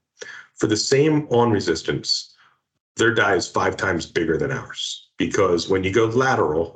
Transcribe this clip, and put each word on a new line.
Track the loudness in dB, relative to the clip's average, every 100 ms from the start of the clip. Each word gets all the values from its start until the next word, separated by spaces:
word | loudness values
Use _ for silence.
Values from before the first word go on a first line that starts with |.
| _ _ -18 -18 -20 -4
For | 0
the | 0
same | 2 4 4 2 2
on | 2 4
resistance, | 2 0 -2 -2 -4 -2 -4 -4 _ _ _ _ _ _ 0
their | 2
die | 4 2 2
is | 0
five | -2 -2 -2
times | -2 -2 -6
bigger | -6 -2 -2
than | -2
ours, | -6 -10 -10 -10 -10 -16 -6
because | -2 0 2 0 0
when | -2
you | 0
go | 0 2
lateral, | 2 0 0 0 0 -4